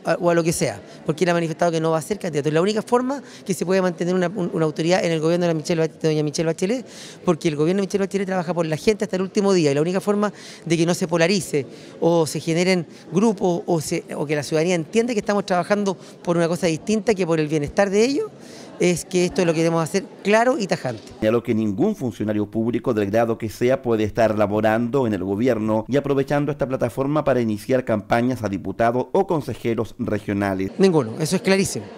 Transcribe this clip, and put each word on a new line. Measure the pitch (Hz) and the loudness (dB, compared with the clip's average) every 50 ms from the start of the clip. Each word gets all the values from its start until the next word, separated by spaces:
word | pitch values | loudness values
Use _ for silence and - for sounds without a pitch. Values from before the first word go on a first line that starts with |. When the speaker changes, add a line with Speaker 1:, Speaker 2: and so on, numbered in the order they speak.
| - | 0
Speaker 1:
a, | - 165 | -2 -2
o | - 185 175 | 0 2 2
a | 175 | 2
lo | 170 165 | 2 2
que | 165 | 0
sea, | 165 - 175 135 107 107 - - - - - | 0 0 -2 -4 -4 -8 -12 -18 -20 -16 -6
porque | - 156 - 180 | -6 -2 2 2
él | 175 | 2
ha | 175 | 4
manifestado | 170 170 160 160 - 175 175 | 2 0 -2 -2 0 0 0
que | 165 165 | 2 2
no | 160 165 | 0 2
va | 160 160 | 0 0
a | |
ser | 151 - 214 196 | 0 -2 -6 -4
candidato. | - 190 147 151 135 156 | -4 -4 -2 0 0 2
Es | 151 | 2
la | 156 | 2
única | 175 202 214 214 | 2 2 2 0
forma | 208 - 247 240 254 254 277 277 - - - - - | -2 2 2 2 2 0 -4 -6 -8 -14 -18 -18 -4
que | - 190 | -4 -4
se | - 190 | -4 0
puede | 165 190 190 | 0 2 2
mantener | 185 185 175 160 185 170 180 | 2 0 0 -2 -2 0 0
una, | 185 180 170 | 0 0 0
un, | 175 226 180 175 | -2 -2 -4 -2
una | - 180 160 | 0 0 0
autoridad | 156 151 - 160 165 180 190 - | 0 0 -2 0 2 2 2 2
en | 175 | 0
el | 165 160 | 0 2
gobierno | 151 160 170 175 175 | 2 2 2 2 2
de, | 170 | 0
la | 165 | 0
Michelle | 160 147 - 180 160 | -2 -2 -2 0 0
Bach-, | 160 160 160 - | 0 -2 -2 -2
de | - 160 | 0 0
doña | 156 151 151 | 0 2 0
Michelle | 151 143 - 170 160 | -2 -2 -2 -2 -2
Bachelet, | 165 - - 185 233 262 220 - - - - - - - - | 0 -2 -2 -2 -2 -4 -6 -10 -16 -18 -18 -18 -20 -6 0
porque | - 175 151 - 175 | 0 0 2 0 -2
el | 151 | 0
gobierno | 143 151 160 185 202 | 2 0 0 2 0
de | 202 185 | -2 -2
Michelle | - 202 196 | -2 -4 -4
Bachelet | 190 196 196 196 | -2 -2 -4 -4
trabaja | 185 185 185 175 151 180 | -2 -2 -4 -2 -4 -2
por | 160 170 | -2 -2
la | 160 156 147 | -2 -2 0
gente | - - 214 208 220 | 2 0 0 2 -2
hasta | - - | -4 -2
el | 185 | -4
último | 190 185 - 220 196 196 196 | -4 -2 -2 0 2 4 4
día, | 180 160 147 | 4 4 2
y | 139 | 2
la | 139 | 2
única | 151 170 180 190 | 0 0 0 -2
forma | 175 - 208 202 208 208 190 - - - - - - | 0 0 0 0 0 -2 -4 -6 -18 -20 -20 -14 -4
de | - 160 160 | -2 0 0
que | 165 | 2
no | 165 180 | 2 0
se | - 190 165 | 0 -2 -2
polarice | 165 170 165 170 202 196 156 - - 151 127 - - - - - - - | 2 2 2 4 2 0 -2 -2 -4 -4 -4 -4 -10 -18 -18 -18 -8 0
o | - 170 170 170 160 | 2 2 4 4 2
se | 143 - 165 | 2 -2 -6
generen | 151 - 160 165 180 180 190 180 160 - - - - - | -4 -2 0 2 2 2 2 2 0 -4 -12 -20 -18 -2
grupos | 156 175 196 233 214 185 - 185 175 175 - - | 0 2 2 2 2 2 0 0 0 0 0 0
o, | 180 165 | 0 0
se, | 147 - 175 165 - - - | 0 -2 -4 -6 -6 -8 -8
o | - - | -6 -4
que | 143 151 | -2 -2
la | 147 143 | -2 -2
ciudadanía | - 165 156 160 180 185 | 0 0 0 2 2 0
entienda | 175 160 143 - 220 226 247 254 | 0 -2 0 0 0 0 2 0
que | 208 | -4
estamos | 190 - 208 202 196 | -2 0 -2 -2 0
trabajando | - 190 180 170 - 208 202 208 196 190 | 0 0 0 2 0 0 0 0 -2 -2
por | - - - - - - - 170 | -4 -8 -20 -20 -10 -2 0 2
una | 170 170 165 | 2 2 2
cosa | 170 170 - 175 | 0 0 0 0
distinta | 160 147 - - 214 220 196 - 220 | 0 0 0 0 0 0 2 0 0
que | 185 190 | 0 2
por | 160 165 160 | 0 2 0
el | 156 151 | 0 0
bienestar | 156 156 143 143 - - 196 202 | 0 -2 -2 -2 2 2 2 2
de | 185 202 220 | 4 2 2
ellos, | 254 277 302 440 427 - - - - - - - - - - | 2 2 -2 -4 -4 -8 -16 -20 -20 -18 -18 -18 -18 -4 0
es | - 175 180 160 - | 2 2 2 2 -2
que | - - 180 175 | -2 0 0 2
esto | 180 175 - 185 | 2 2 0 2
lo | 170 165 | 2 2
queremos | 156 165 165 165 165 165 | 2 2 2 2 2 0
hacer | 151 - 196 - - - - - | 0 -2 -4 -4 -4 -16 -8 0
claro | 190 208 220 233 247 262 330 | 4 4 4 6 4 2 0
y | 208 | 0
tajante. | 170 185 147 - 131 120 107 - - - - | -2 -2 -2 -2 -6 -8 -8 -12 -18 -10 -2
Speaker 2:
Señaló | - 110 113 120 117 | 0 2 2 2 2
que | - 117 | 2 0
ningún | 110 110 107 98 95 147 214 214 | 0 0 0 0 2 0 0 0
funcionario | - 139 123 101 - 107 104 107 104 104 101 | -2 -4 -6 -4 -4 -4 -2 0 -2 -2 -2
público | - 113 113 113 120 120 - - 123 | -2 -2 -2 0 0 -2 0 0 0
del | 104 104 98 | 0 0 2
grado | 98 113 120 113 117 110 | 2 2 2 2 0 -2
que | - 110 | -4 -8
sea | - - 123 123 127 127 - | -4 0 2 2 2 2 0
puede | 120 117 110 110 | 0 0 2 2
estar | 104 101 - 113 107 107 104 | 0 2 2 2 2 4 2
laborando | 107 98 101 110 110 110 110 113 120 120 117 139 135 | 0 2 2 2 2 2 2 2 0 0 0 0 0
en | 117 107 | 2 0
el | 95 90 | -2 -2
gobierno | 95 101 98 120 127 120 107 107 110 107 110 107 - | -2 -2 0 2 0 0 0 0 0 0 0 -2 0
y | 117 143 | -2 -2
aprovechando | 139 139 139 135 139 - 156 143 147 143 | 0 0 0 0 0 0 0 0 0 -2
esta | 147 147 147 123 | -2 -4 -4 -4
plataforma | 131 131 131 120 - - 135 139 147 156 147 | -2 -2 -2 -4 -2 -2 -2 0 0 0 2
para | 143 131 123 | 2 2 2
iniciar | 120 113 107 104 104 - 127 127 123 | 2 0 -2 -4 -2 0 0 0 2
campañas | - 117 107 98 - - 117 120 127 131 104 110 | 0 -2 -2 0 0 0 2 2 0 -2 -2 -4
a | 104 | -4
diputados | 98 92 76 - 95 - 117 117 123 127 120 - | -4 -4 -6 -6 -2 0 0 2 2 0 -2 0
o | - 185 196 185 | 0 0 2 2
consejeros | 180 156 123 - 117 - - - 117 110 117 104 - - | 0 -2 -2 -4 -10 -6 -2 -2 -2 -2 -2 -6 -6 -6
regionales. | 117 - 110 104 - - 104 101 104 101 95 92 95 95 - - | -4 -2 -2 -4 -2 -2 -2 0 0 0 0 -2 -2 -4 0 2
Speaker 1:
Ninguno, | 180 196 175 156 131 110 110 123 | 4 4 4 4 2 0 -4 -4
eso | 160 147 180 | -4 -2 -2
es | 185 - | -2 2
clarísimo. | - 190 196 196 - - 127 107 101 - | 2 2 2 2 -2 -4 -8 -10 -12 -16